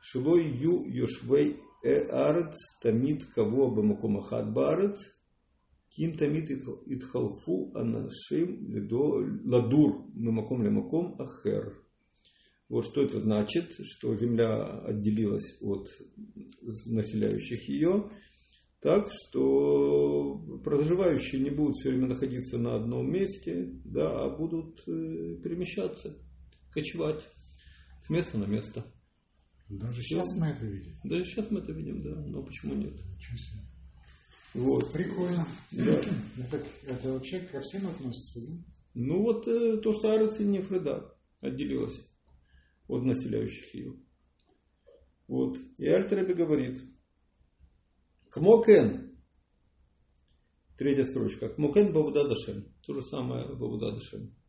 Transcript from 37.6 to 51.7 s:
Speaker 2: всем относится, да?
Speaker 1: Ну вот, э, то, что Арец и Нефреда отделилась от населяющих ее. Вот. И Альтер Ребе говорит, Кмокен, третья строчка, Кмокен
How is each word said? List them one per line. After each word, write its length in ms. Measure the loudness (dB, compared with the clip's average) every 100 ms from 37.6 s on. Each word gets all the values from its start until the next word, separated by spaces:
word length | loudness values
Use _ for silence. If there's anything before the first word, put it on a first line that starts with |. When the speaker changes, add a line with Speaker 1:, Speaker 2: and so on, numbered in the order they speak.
Speaker 2:
всем 260 | -8 -6 -8
относится, 540 | -6 -8 -10 -12 -14 -12
да? 100 | -14 -16 -20 _
Speaker 1:
Ну 280 | -6 -2 2
вот, 260 | 2 0 0
э, 300 | 2 2 2
то, 140 | 0
что 200 | 2 2
Арец 260 | 4 4 2
и 60 |
Нефреда 720 | 0 0 0 -2 -2 -4 -6 -20 _ _
отделилась 580 | -8 -6 -4 -2 -4 -6 -18 _ _ -20 _ -20 _ _ _
от 140 | -2
населяющих 720 | 0 0 0 -2 -2 -6 -14
ее. 220 | -12 -12 -14 -20 _ _ _ _ _ _ _ _ -20 _ _ _
Вот. 320 | -2 0 -2 -12 -6
И 80 | 4
Альтер 320 | 4 4 0
Ребе 160 | 2
говорит, 480 | 2 2 2 0 -6 -14 -20 _ _ _ _ _ _ -20 _ _ _ _ _ _
Кмокен, 840 | 2 8 10 12 10 10 0 -10 -18 -20 _ _ _ _ _ _ _ _ _ _ _ _ _ _ -4
третья 280 | 0 2
строчка, 440 | 0 0 -4 -4 -8
Кмокен 440 | -2 2